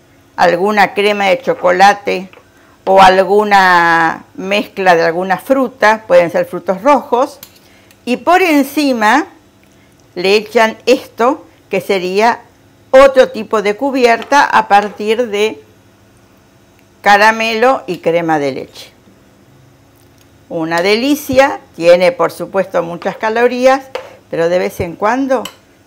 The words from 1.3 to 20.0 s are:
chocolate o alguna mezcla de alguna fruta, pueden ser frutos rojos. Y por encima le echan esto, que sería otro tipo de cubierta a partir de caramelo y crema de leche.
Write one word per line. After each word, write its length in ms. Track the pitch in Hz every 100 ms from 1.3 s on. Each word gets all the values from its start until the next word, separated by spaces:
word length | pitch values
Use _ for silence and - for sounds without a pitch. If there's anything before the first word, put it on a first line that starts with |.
| 175
chocolate 920 | - 160 180 180 196 196 - 185 190 - _ _ _ _ -
o 140 | 190
alguna 1300 | 190 190 185 202 208 196 185 175 170 165 165 - -
mezcla 640 | - 185 208 - - 185 170
de 80 |
alguna 340 | 170 165 190 180
fruta, 680 | - 269 247 - 208 220 -
pueden 240 | 175 170
ser 140 | 180 175
frutos 360 | 180 170 185
rojos. 580 | 247 277 - 240 285 - - _ _ _ _ _ -
Y 120 | 247
por 240 | 269 359
encima 840 | 359 294 277 302 285 240 214 262 370 _ _ _ _ _ _ _ _ -
le 200 | 185 214
echan 420 | 208 233 220 220 -
esto, 580 | 262 - - 240 320 - _ -
que 100 | 190
sería 640 | 185 196 180 190 233 - - _ _ _ -
otro 380 | 262 185 262 247
tipo 320 | 214 208 220
de 140 | 202 208
cubierta 680 | 277 262 240 226 - 285 -
a 220 | 226 220
partir 600 | 202 202 202 214 220 240
de 340 | 202 214 - - _ _ _ _ _ _ _ _ _ _ _ _ _
caramelo 800 | 202 202 214 226 226 220 247 262 -
y 120 | 175
crema 400 | 170 170 165 156
de 120 | 139
leche. 400 | 127 - - - _ _ _ _ _ _ _ _ _ _ _